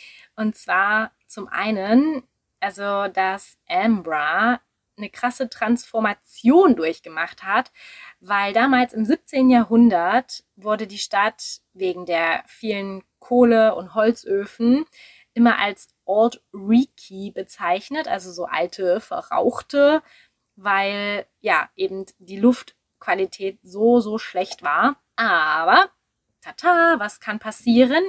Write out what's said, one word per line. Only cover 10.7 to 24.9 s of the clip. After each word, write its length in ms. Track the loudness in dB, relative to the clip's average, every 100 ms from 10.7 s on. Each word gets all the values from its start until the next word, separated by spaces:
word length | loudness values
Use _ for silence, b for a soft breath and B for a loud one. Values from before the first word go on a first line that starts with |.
| -4 -6
die 100 | -10
Stadt 640 | -4 0 -2 -4 -14 -16 _
wegen 320 | -6 -6 -4 -4
der 380 | -2 0 -4 -8
vielen 560 | -10 -6 -6 -8 -12 _ _
Kohle- 560 | 0 4 6 6 4 0
und 200 | -6 0
Holzöfen 920 | 0 0 -4 -4 -4 -2 2 2 0 b b b b
immer 260 | 2 2 2
als 280 | -4 -6 -14 _
Old 380 | -2 2 2 0 _
Reekie 800 | -12 2 2 2 _ -20 -14 -12
bezeichnet, 800 | -12 -10 -6 -4 -4 -4 -10 -6
also 220 | -8 -8
so 120 | -12 -8
alte, 540 | -6 -6 -4 -2 -2
verrauchte, 1000 | -4 -12 -4 -2 -2 -4 -4 2 4 2 b b b _ _ _
weil, 640 | -2 -2 -2 -4 -6 -6 -10 _
ja, 300 | -2 0 -2 -6
eben 280 | -6 -6 -14 _
die 200 | -16 2
Luftqualität 1200 | 2 2 -6 _ _ _ -6 -4 -4 -6 -10 -10
so, 400 | -16 0 4 4
so 160 | 2 -8
schlecht 440 | -6 -6 -6 -6
war. 360 | -2 0 0